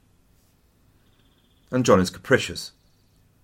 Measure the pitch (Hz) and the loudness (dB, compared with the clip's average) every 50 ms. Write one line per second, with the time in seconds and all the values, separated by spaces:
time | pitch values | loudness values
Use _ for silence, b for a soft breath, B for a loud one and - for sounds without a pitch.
0 | _ _ _ _ _ _ _ _ _ _ _ _ _ _ _ _ _ _ _ _ | _ _ _ _ _ _ _ _ _ _ _ _ _ _ _ _ _ _ _ _
1 | _ _ _ _ _ _ _ _ _ _ _ _ _ _ 127 127 123 131 107 95 | _ _ _ _ _ _ _ _ _ _ _ _ _ _ -4 -2 2 4 4 4
2 | 92 - - - - - 131 113 - - 82 - - - - _ _ _ _ _ | 2 0 -4 -10 -2 0 0 0 0 -4 -10 -14 -16 -18 -20 _ _ _ _ _
3 | _ _ _ _ _ _ _ _ | _ _ _ _ _ _ _ _